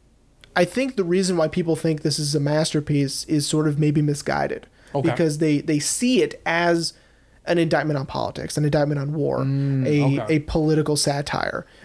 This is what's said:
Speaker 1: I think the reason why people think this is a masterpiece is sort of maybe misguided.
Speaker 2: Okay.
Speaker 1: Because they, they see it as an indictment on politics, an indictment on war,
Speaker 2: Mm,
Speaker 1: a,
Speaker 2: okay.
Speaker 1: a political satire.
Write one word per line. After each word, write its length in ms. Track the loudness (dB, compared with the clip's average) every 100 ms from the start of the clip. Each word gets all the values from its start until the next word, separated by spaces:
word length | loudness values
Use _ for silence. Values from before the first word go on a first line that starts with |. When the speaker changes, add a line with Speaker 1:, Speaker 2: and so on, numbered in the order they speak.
| _ _ _ _ -6 0
Speaker 1:
I 60 |
think 320 | 0 0 -2 -2
the 80 |
reason 320 | 0 0 2 0
why 120 | 0
people 280 | 0 0 0
think 240 | 0 0
this 160 | -2 -2
is 160 | -2
a 60 | 0
masterpiece 840 | 0 0 0 -2 0 0 0 -4
is 220 | -2 -2 0
sort 220 | 0 0
of 100 | 2
maybe 220 | 2 2
misguided. 680 | 2 0 -2 -2 -2 -6 -12 _ -8
Speaker 2:
Okay. 160 | -2 0
Speaker 1:
Because 260 | 2 0 2
they, 220 | 0 0
they 180 | 0 -2
see 440 | -2 -2 0 2
it 180 | 0 -2 -4
as 480 | 0 2 2 -2 -8 _ _ _ _
an 140 | -2 0
indictment 400 | 2 2 0 -2
on 80 | -4
politics, 500 | -6 -6 -6 -6 -2
an 80 |
indictment 340 | 2 2 0 -2
on 140 | -4
war, 280 | -2 -2 0
Speaker 2:
Mm, 460 | 0 0 0 0 2
Speaker 1:
a, 360 | 2 2 2
Speaker 2:
okay. 140 | 0 0
Speaker 1:
a 20 |
political 560 | 0 0 2 2 2 0
satire. 720 | 0 -2 -2 -4 -4 -6 -10 -18